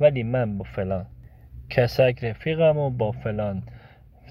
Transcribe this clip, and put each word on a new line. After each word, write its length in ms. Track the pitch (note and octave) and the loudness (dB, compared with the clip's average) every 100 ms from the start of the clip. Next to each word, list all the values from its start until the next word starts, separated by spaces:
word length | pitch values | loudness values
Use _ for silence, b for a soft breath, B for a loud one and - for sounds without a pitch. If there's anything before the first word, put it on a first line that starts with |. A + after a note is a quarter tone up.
ولی 220 | D3 C3+ | 4 4
من 360 | A2+ B2+ A2+ G2+ | 0 0 0 -4
با 60 | |
فلان 420 | F2+ - F#2+ F#2+ F#2+ - b b b - - | -6 -6 -2 -4 -6 -16 b b b -18 -2
کسک 540 | - B2 - C3 B2 | 0 2 4 2 2
رفیقم 540 | A#2 G#2 D#3+ D#3+ D#3+ D3+ | -6 -4 -4 2 4 4
و 120 | C#3 | 0
با 220 | B2 A2 | -2 -2
فلان، 500 | B2 A2+ G#2+ G#2 F#2+ - B B B - _ - | -2 -6 -4 -4 -6 -8 B B B -20 _ -20